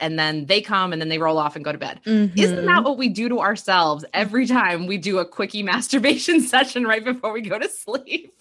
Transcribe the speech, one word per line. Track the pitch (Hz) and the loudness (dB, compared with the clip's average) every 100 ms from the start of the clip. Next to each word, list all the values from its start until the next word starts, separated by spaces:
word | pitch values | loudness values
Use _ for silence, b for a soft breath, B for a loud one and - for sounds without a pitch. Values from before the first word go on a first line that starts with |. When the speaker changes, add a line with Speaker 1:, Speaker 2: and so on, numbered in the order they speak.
Speaker 1:
And | 160 160 | -2 0
then | 156 156 143 | 0 -2 0
they | 202 | 0
come | 208 202 185 | 2 -2 0
and | 160 | -2
then | 160 | -4
they | 160 | 0
roll | 160 156 | 2 2
off | 151 160 | 0 -4
and | |
go | 147 | -8
to | 151 | -8
bed." | 147 - 220 | -10 -10 0
Speaker 2:
Mm-hmm. | 220 202 185 | 2 2 4
Speaker 1:
Isn't | - - 359 | 2 2 4
that | 349 | 4
what | 277 254 | 4 0
we | 247 | -2
do | 185 240 | -2 -2
to | 240 | 0
ourselves | 196 208 - 185 160 151 156 | -2 -2 0 2 2 0 -4
every | 185 208 233 240 | -4 0 0 2
time | 247 190 170 180 | 2 2 0 -2
we | 202 | -4
do | 185 185 | -2 -2
a | 170 | -2
quickie | - 196 208 | -6 -6 -4
<laughs> | 202 | -2
masturbation | 240 - 269 262 254 - 330 | -2 0 2 2 2 2 2
session | 247 254 269 254 | 4 2 2 0
right | 233 220 233 | 0 0 -2
before | 247 220 | -4 -4
we | 220 | -6
go | 202 320 | -4 -4
to | - | -4
sleep? | - - 233 - 330 - _ | -8 -8 -8 -6 -8 -10 _